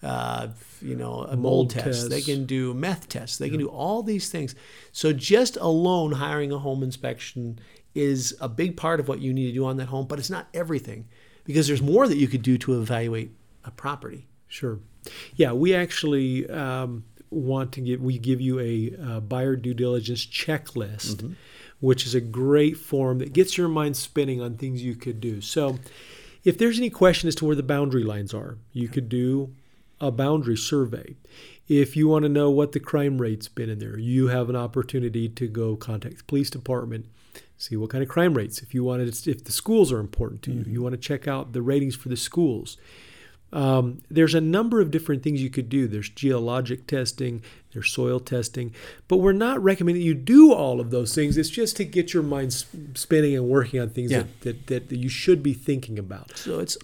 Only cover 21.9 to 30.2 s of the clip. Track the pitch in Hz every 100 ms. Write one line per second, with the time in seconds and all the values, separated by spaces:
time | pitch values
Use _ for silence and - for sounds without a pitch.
21.9 | 127 127 123 113 117 135 147 147 147 -
22.9 | 139 131 127 127 160 185 - 170 156 147
23.9 | 131 - 147 139 123 120 117 135 127 123
24.9 | 117 127 110 117 104 - 160 143 131 -
25.9 | - - - - - 185 - 233 226 247
26.9 | - 185 175 170 151 151 143 135 143 143
27.9 | 127 107 104 98 107 90 107 - 123 117
28.9 | 139 113 123 127 135 135 - - _ _
29.9 | - 139 117